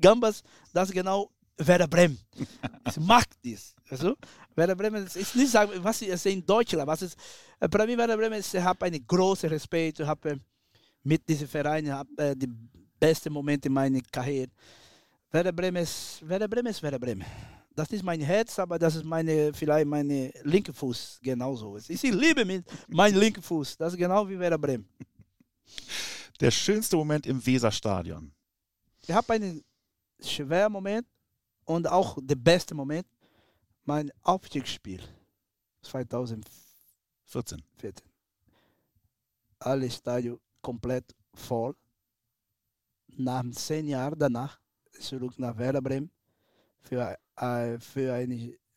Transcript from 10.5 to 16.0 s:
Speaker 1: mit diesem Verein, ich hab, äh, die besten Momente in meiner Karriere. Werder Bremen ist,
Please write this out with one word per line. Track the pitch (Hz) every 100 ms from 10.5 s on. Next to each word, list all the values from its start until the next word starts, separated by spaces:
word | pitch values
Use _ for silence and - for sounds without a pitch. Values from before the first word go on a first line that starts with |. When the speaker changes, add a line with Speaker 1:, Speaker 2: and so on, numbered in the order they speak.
| _ _ _ _ _
Speaker 1:
mit | 139 160 -
diesem | 151 147
Verein, | 151 143 156 147
ich |
hab, | 135 143 147
äh, | 147 135
die | 131 117 117 - _ -
besten | 156 160 156
Momente | 147 143 143 139
in |
meiner | 135 135 131 -
Karriere. | - 127 139 131 _ - - - _ _ _ _
Werder | 156 180
Bremen | 170 185 180
ist, | 165 -